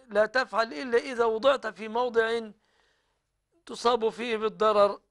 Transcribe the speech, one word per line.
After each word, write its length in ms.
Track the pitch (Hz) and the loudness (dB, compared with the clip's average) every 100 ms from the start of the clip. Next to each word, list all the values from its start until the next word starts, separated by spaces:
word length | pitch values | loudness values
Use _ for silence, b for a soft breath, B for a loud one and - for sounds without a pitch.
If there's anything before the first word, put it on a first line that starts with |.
| - | -4
لا 180 | 208 214 | 0 0
تفعل 480 | 247 254 196 226 | 0 -2 -2 -2
إلا 240 | 294 269 233 | -6 -2 -2
إذا 280 | 294 240 233 | 0 0 0
وضعت 420 | 220 269 262 220 | 2 2 2 -2
في 200 | 175 220 | -10 -6
موضع 520 | 226 247 226 226 233 220 208 _ _ _ _ _ _ _ _ _ _ - | -4 -2 0 0 -2 -8 -16 _ _ _ _ _ _ _ _ _ _ -18
تصاب 440 | 240 233 247 220 | -2 0 2 0
فيه 280 | 196 240 220 | -4 -4 -4
بالضرر 640 | 220 175 214 208 202 - _ | -4 0 2 4 4 2 _